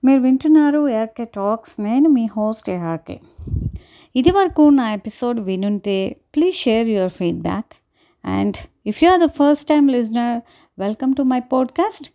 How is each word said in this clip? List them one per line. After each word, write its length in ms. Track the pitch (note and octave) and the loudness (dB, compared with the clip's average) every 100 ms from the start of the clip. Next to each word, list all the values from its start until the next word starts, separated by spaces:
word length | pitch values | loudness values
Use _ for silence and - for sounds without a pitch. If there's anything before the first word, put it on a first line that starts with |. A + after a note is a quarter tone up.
| B3+ | 4
మీరు 160 | C4+ B3+ | 4 4
వింటున్నారు 560 | C4 D#4+ D#4 D4 D4 D4 A3 | 2 4 6 6 2 0 0
ఏఆర్కే 300 | A3 A3 A#3 G#3 | -4 -8 -12 -6
టాక్స్. 360 | G3 A3+ - - G#3 | -4 -4 -8 -8 -2
నేను 220 | B3 D#4 C4+ | 2 4 4
మీ 100 | A3+ A3 | 0 -2
హోస్ట్ 320 | G#3+ A3 - | -4 -4 -6
ఏఆర్కే. 420 | F3+ E3+ E3 - - _ _ - - - - _ _ _ B3+ | -6 -6 -8 -10 -18 _ _ -8 -6 -6 -10 _ _ _ 0
ఇది 120 | C4 F#4+ | 2 4
వరకు 260 | F#4+ C#4+ D4+ C#4 | 0 4 4 4
నా 60 | A#3 G#3+ | 2 -4
ఎపిసోడ్ 420 | A3 - B3 A#3 F#3+ | -8 -6 -4 -4 -4
వినుంటే, 500 | F#3+ G3+ G3+ G3+ G3 F#3+ - _ | -4 -2 -4 -4 -2 -4 -8 _
please 240 | - E4+ F4+ | -2 -2 0
share 240 | - A3 A3+ G#3 | 0 0 0 -2
your 140 | F#3 - | -2 -2
feedback. 480 | F3 E3+ E3 F#3+ - - _ _ _ _ - F#3+ | -4 -4 -4 -6 -8 -18 _ _ _ _ -6 -2
And 160 | G3+ F#3+ - _ - | -2 -4 -14 _ -10
if 60 | G#3+ | 2
you 80 | E4 | 4
are 80 | F4+ E4 | 4 2
the 60 | - | 2
first 240 | C#4+ D4 - | 2 2 2
time 160 | D4+ C#4 B3 | 2 4 2
listener, 360 | A3+ A#3 A#3+ A#3 - _ _ - | -2 -2 -2 -4 -8 _ _ -8
welcome 320 | G3 A3 C4 C4+ | -6 -4 -2 0
to 40 | C4 | 0
my 80 | B3+ B3 | -2 0
podcast 500 | C4 B3+ - G4 - D4 | -2 -2 -2 -2 -4 -16